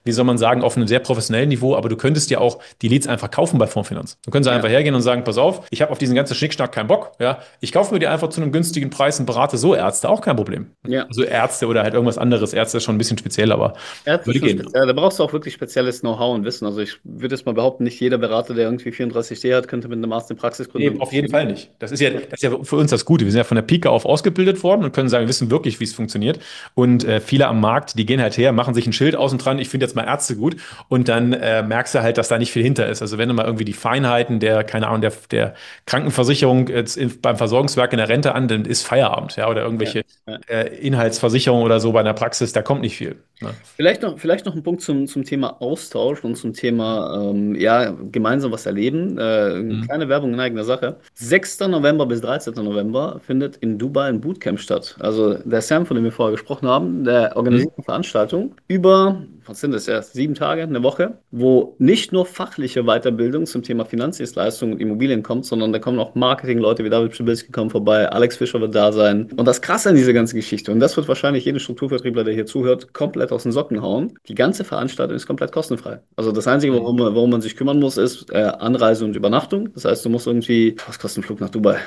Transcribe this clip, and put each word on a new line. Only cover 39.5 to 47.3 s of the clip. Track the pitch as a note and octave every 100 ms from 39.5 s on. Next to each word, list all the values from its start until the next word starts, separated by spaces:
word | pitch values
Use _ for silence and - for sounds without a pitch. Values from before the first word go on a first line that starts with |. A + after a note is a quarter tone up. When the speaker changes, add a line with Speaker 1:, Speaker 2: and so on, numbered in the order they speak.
| A2
Speaker 1:
irgendwelche, | A2+ A2+ G#2+ A2 - _ -
Speaker 2:
Ja, |
ja. | A2 -
Speaker 1:
äh, | A#2 A2 -
Inhaltsversicherungen | C#3+ C3+ A2+ A2+ A#2+ B2 C3 A#2+
oder | A#2 A2+
so | A2+
bei | A2+
einer | A2
Praxis, | G#2+ A#2+ - A2+
da | A2+
kommt | G#2 C#3
nicht | A#2 -
viel, | - - _ -
ne? | A2 A2+ - -
Speaker 2:
Vielleicht | D#3+ D3
noch, | G#3+ D#3
vielleicht | E3 F3+ G#3
noch |
ein | D#3
Punkt | D3+ F3+
zum, | - C#3 C#3
zum | C#3+
Thema | C3+ C#3 B2+ -
Austausch | B2 D#3+ - - A#2 C#3+
und | A#2 A#2
zum | A#2
Thema, | G#2+ B2 A#2 A2 A2 F2 G2 G2+